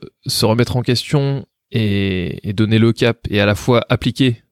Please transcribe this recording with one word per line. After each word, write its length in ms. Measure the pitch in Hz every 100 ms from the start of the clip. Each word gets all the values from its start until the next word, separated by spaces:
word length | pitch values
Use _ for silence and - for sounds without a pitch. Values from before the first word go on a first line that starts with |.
| - _ -
se 200 | - 107
remettre 300 | 117 117 127
en 60 |
question 640 | 120 123 - 151 139 139 - _ _
et, 800 | 117 107 101 98 92 87 - -
et 20 |
donner 260 | 98 107 110
le 120 | 113
cap 260 | 113 120 117 -
et 100 | 101
à 60 | 104
la 100 | 101
fois 300 | - 117 -
appliquer, 540 | 123 127 - 131 117 _